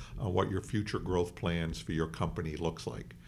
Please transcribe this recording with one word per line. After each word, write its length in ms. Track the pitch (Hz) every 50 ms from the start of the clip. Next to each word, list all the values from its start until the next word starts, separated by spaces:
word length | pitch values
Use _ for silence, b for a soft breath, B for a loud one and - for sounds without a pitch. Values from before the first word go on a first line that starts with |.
| B B B B
on 160 | 127 95 90
what 160 | 95 95 -
your 100 | 95 95
future 380 | - - - 107 104 - - 92
growth 360 | 82 92 90 87 87 - -
plans 440 | - - 87 85 85 82 80 80 -
for 120 | - -
your 140 | 85 80 80
company 500 | 80 82 - 87 82 - - 80 78 76
looks 300 | - 82 82 80 - -
like. 280 | - 113 - - - - - B